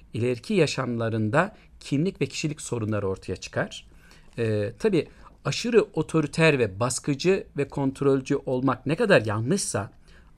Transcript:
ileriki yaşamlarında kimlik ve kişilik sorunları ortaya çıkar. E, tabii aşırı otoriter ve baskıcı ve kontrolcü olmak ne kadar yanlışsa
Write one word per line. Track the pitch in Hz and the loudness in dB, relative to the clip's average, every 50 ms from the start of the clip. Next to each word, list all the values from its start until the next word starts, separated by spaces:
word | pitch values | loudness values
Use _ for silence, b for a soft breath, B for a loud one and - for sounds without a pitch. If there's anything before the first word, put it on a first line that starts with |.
| b - - | b -10 -6
ileriki | 110 117 123 123 117 - - 220 | -2 -2 -2 -2 -4 -4 0 2
yaşamlarında | 185 151 135 - - 131 123 120 113 113 113 110 110 107 107 113 151 185 214 b b b b b - | 2 2 2 0 -2 -4 -4 -4 -2 -2 -2 0 0 0 2 2 2 2 0 b b b b b -20
kimlik | - - 143 135 165 196 185 - | -6 -2 -2 0 0 -2 -2 -2
ve | - | -4
kişilik | - - - - 151 147 - | -4 -4 -4 -6 -6 -6 -8
sorunları | - - - 117 107 104 107 104 98 95 | -8 -6 -6 -4 -2 -2 -2 -2 -2 -4
ortaya | 95 - - - 90 | -4 -6 -6 -10 -10
çıkar. | - - - - 123 165 214 - - - b b b b b b b b b b - | -10 -10 -6 -4 -4 -4 -4 -8 -14 -18 b b b b b b b b b b -4
E, | 117 110 107 104 104 104 - - | -2 0 0 0 -2 -4 -4 -2
tabii | - 220 196 151 - b b b b b b - - | 0 2 2 2 0 b b b b b b -8 -6
aşırı | 139 139 - - 240 240 208 | -4 -4 -2 -2 2 4 4
otoriter | - - - 160 151 - - 160 147 139 - 165 160 160 143 127 | 4 4 0 -4 -2 0 0 0 0 0 2 2 4 4 4 4
ve | 117 98 92 98 | 2 0 0 -2
baskıcı | 120 131 - - - 151 143 139 - 175 196 - - - - | -2 -2 -2 -2 -2 -2 -2 0 2 2 2 2 -2 -4 -6
ve | 139 143 - | -4 -4 -4
kontrolcü | - 143 139 135 135 - 143 139 135 135 131 - 143 | -2 -2 -2 -2 -2 2 2 4 4 2 2 0 -2
olmak | 131 - 131 131 127 131 135 120 - - | -2 -2 -2 -2 0 0 0 0 0 -2
ne | 127 160 | -2 -2
kadar | - 240 202 180 127 107 | 0 4 6 6 6 6
yanlışsa | 107 101 110 113 131 185 196 - - - 107 98 - b b b b b b b b b | 2 0 -2 0 0 0 0 -2 -2 -4 -4 -6 -6 b b b b b b b b b